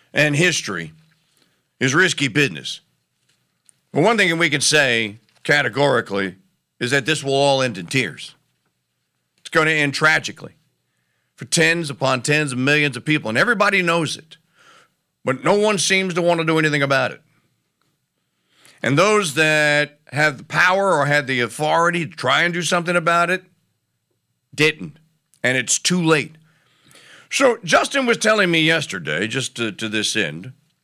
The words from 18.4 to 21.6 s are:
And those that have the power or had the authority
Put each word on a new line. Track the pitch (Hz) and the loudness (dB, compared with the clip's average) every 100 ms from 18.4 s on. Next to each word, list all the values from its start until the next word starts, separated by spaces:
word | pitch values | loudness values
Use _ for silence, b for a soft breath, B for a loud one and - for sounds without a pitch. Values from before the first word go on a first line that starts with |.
| b b b b | b b b b
And | 117 139 | -2 2
those | 202 208 180 | 4 2 0
that | 139 156 156 151 147 147 - - | 0 2 2 2 2 0 -8 -8
have | 139 151 127 | 0 0 -2
the | - | -4
power | 160 180 190 196 | 0 2 2 2
or | 156 139 | 2 2
had | 147 131 | 0 0
the | 127 | -2
authority | 117 - | -2 -2